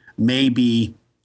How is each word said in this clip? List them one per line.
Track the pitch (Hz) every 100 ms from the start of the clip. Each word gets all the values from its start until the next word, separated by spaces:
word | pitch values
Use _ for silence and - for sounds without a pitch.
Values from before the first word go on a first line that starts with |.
| - -
may | 113 127 135
be | 120 120 117 107 - _ _